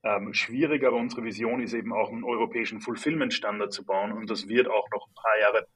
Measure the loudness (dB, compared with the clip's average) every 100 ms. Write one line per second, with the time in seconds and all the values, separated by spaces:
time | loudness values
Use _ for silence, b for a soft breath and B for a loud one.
0 | 0 0 0 -2 -2 0 2 4 4 2
1 | -2 -4 -8 -2 -2 0 -2 -4 -2 -2
2 | -2 -2 -4 0 0 0 -4 -6 -8 -2
3 | -2 0 0 -2 -2 -2 -4 -6 -2 0
4 | 0 -4 -4 -6 0 2 4 2 0 -6
5 | -8 -4 2 4 6 4 -2